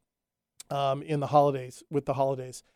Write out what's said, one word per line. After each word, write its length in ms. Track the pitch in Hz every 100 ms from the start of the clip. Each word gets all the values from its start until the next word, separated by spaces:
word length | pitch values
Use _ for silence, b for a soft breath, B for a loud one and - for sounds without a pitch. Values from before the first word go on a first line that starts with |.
| _ _ _ _ _ - -
um, 320 | 143 139 139
in 180 | 160 147
the 80 | 123
holidays, 560 | 147 143 135 127 - -
with 160 | 143 139
the 80 |
holidays, 500 | 131 135 131 127 - -